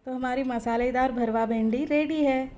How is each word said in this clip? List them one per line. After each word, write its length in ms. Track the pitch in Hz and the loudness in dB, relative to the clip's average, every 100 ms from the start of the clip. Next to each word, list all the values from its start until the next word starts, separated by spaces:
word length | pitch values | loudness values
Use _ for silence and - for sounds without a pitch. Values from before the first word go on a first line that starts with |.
तो 80 | - | -8
हमारी 300 | 254 254 247 | -6 -2 -2
मसालेदार 680 | 262 233 233 233 247 247 262 | -2 -2 -2 0 0 2 0
भरवा 340 | 240 226 220 226 | 0 0 0 0
भिंडी 380 | 226 220 240 | 2 2 0
ready 400 | 294 294 302 320 | 2 2 2 2
है। 260 | 285 262 262 | 2 2 -2